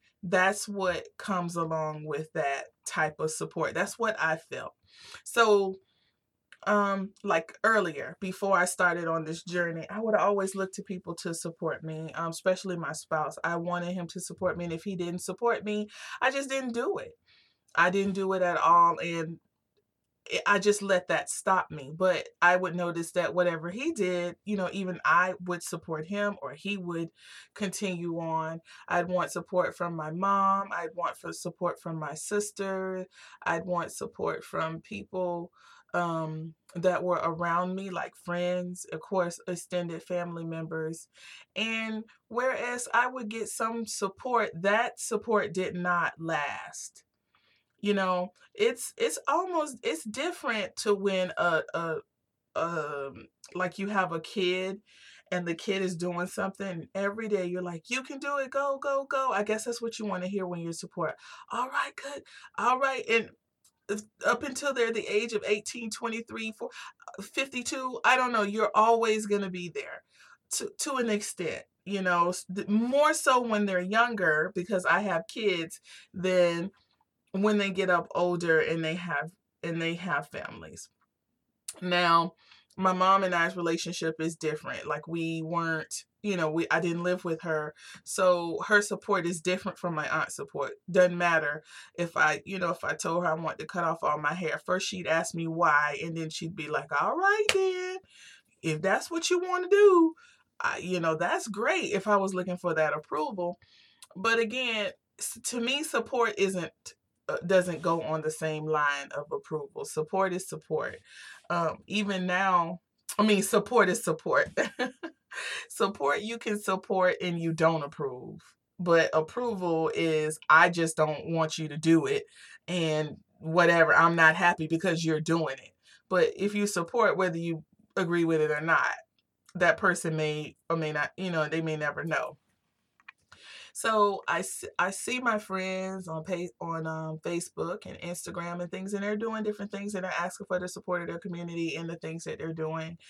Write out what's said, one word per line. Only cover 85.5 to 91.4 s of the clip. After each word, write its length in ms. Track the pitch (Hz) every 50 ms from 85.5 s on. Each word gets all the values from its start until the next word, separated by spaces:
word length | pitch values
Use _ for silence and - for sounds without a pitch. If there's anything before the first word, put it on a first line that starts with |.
| 170 175 170 165 160 156 160 - - - - _ _ _
you 140 | - 208 190
know, 140 | 175 160 151
we, 160 | 156 165 165 -
I 100 | 151 165
didn't 240 | 180 170 165 170 175
live 200 | 180 180 180 -
with 180 | 170 160 160
her. 320 | 175 170 156 151 151 156 - - - - - -
So 580 | - - - - 185 180 175 175 170 170 160 - 175
her 160 | - 214 202
support 440 | 202 - 196 - - - 202 180 165
is 140 | 170 180 160
different 380 | - 180 185 196 - 190 - -
from 160 | - 175 165
my 140 | 151 147 -
aunt's 280 | - 160 - - -
support. 360 | - 139 - - 143 135 131 - - _ -
Doesn't 260 | 170 185 180 175 175 175
matter 440 | 175 170 165 160